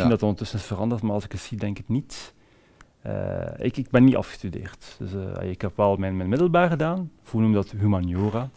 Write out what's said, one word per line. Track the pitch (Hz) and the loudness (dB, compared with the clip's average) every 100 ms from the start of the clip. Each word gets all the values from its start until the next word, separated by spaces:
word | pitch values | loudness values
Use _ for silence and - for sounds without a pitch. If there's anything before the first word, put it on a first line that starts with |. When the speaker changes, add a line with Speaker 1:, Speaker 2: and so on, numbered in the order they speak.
Speaker 1:
Ja. | 104 | 2
Speaker 2:
dat | |
het | 110 | 4
ondertussen | 107 92 107 104 | 2 0 -4 -6
is | |
veranderd, | - 92 113 117 | -6 -4 -2 -2
maar | 107 | -2
als | 104 | -2
ik | - | -4
het | 95 | -12
zie, | - 104 | -10 -6
denk | 101 98 | -6 -6
ik | - | -4
niet. | 123 - - - _ _ _ _ _ - _ | -4 -4 -16 -16 _ _ _ _ _ -20 _
Eh, | - 50 50 50 50 - | -8 -6 -6 -6 -8 -4
ik, | 120 143 | -4 -4
ik | 127 | 2
ben | 123 | 8
niet | 131 98 | 8 6
afgestudeerd. | - - 95 - 92 - - - | -2 -8 -10 -8 -12 -16 -20 -12
Dus, | 95 | -8
eh, | 98 95 90 92 | -6 -6 -6 -8
ik | 92 | -4
heb | 95 - | -6 2
wel | 101 98 | 2 4
mijn, | 95 92 | 0 -2
mijn | 92 | 0
middelbaar | 135 180 175 175 | 2 4 4 4
gedaan. | 156 156 185 165 _ | 2 0 -2 -6 _
Vroeger | - 110 110 | -4 2 4
noemde | 104 98 | 4 0
dat | 101 | 0
humaniora. | 104 95 87 90 104 113 131 | 2 2 0 0 0 -2 -6